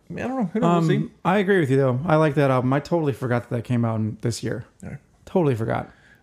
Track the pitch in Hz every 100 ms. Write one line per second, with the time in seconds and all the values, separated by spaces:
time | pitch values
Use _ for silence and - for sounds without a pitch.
0 | - 170 233 262 185 220 170 170 160 143
1 | - - - 196 190 196 139 135 135 127
2 | 175 156 156 143 139 131 127 139 - 175
3 | 151 120 127 120 - 120 - 120 117 110
4 | 110 - 120 110 113 113 - _ 185 143
5 | _ _ - 190 151 113 113 120 - -
6 | - -